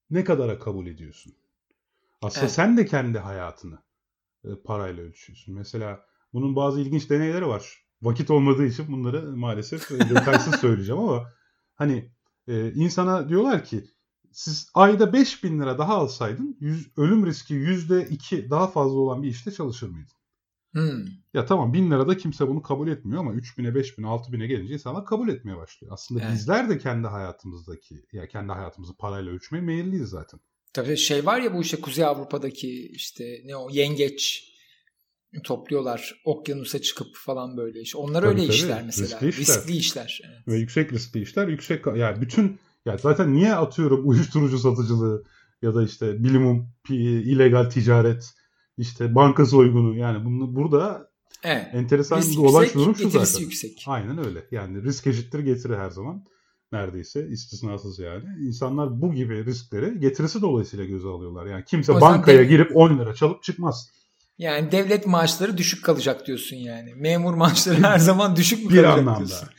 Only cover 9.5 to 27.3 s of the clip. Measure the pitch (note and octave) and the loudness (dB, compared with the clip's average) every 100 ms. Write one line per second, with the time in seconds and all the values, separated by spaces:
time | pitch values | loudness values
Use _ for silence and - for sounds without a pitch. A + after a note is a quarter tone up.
9.5 | G#2+ G#2+ D#3+ - C3 A#2 B2 C#3 C#3+ D#3+ | -6 -8 -10 -6 -2 2 4 4 2 2
10.5 | D3+ B2 G#2 F#2+ D3+ A3 A#2+ B2 _ _ | 0 2 2 -2 -2 -2 -2 -6 _ _
11.5 | _ _ - D3 B2 B2 _ _ _ - | _ _ -4 -2 -2 -6 _ _ _ -6
12.5 | A2+ A2+ C#3+ E3+ F3+ F3+ F#3 C#3+ F3 C4 | -4 -4 -2 -2 0 0 0 0 0 2
13.5 | F#3+ - G#2+ - _ _ _ _ - - | 0 -4 -10 -10 _ _ _ _ -14 -10
14.5 | D3+ - F3+ G3 G#3 G#3+ B3+ C4 - F#3 | -10 -2 6 6 6 4 4 2 0 -4
15.5 | D#3 C3+ B2+ D#3 G#3 C3 B2 A2+ B2+ C#4+ | -2 -2 -2 -2 0 -2 -4 -6 -6 -8
16.5 | A#3+ D3 D#3+ C#3+ - D3+ A3 F#3 - - | -8 -6 -8 -8 -2 2 2 2 -2 -6
17.5 | C#3+ D3+ F#3 D#3+ F3+ - D3+ - F3 A#2 | -4 -2 -2 0 -2 -2 -8 -6 -6 -2
18.5 | D3 F#3 D#3+ C3+ C3+ C3 B2+ C#3+ A#2+ G3+ | -2 -2 0 0 0 -2 -2 -6 -8 -10
19.5 | G3 C#3+ A#2 G2+ E2 D2 _ _ _ _ | -8 -8 -8 -12 -14 -20 _ _ _ _
20.5 | _ _ D#3 D#3 B2+ F#2+ - _ C#3+ A#2 | _ _ -4 -2 -4 -10 -14 _ -4 0
21.5 | F#3+ A#2 D#3 F3+ C#3 C3+ F#3+ D#3+ - C3+ | 0 2 2 2 2 2 0 -4 -4 -4
22.5 | D3+ - C#3 D#3+ D3 G2 D3+ D3 A2 A#2+ | -4 -4 -4 -4 -6 -6 -6 -6 -8 -10
23.5 | - A#2+ C3 - - A2 A#2 A#2+ A#2+ A2+ | -8 -4 -2 -4 -6 -8 -8 -6 -8 -6
24.5 | B2 F#2+ D3 - F3 G3+ A3 A#3 B2+ A2 | -6 -6 -10 -10 -10 -6 -4 -4 -6 -8
25.5 | F2+ D#2+ - A#2+ F#2+ - A#2+ A2 A2+ A2+ | -14 -16 -20 -18 -16 -8 -6 -4 -4 0
26.5 | G#3+ A#3+ E3+ C3+ A#2 A2+ G2+ F#2 | 0 0 -4 -4 -6 -6 -8 -10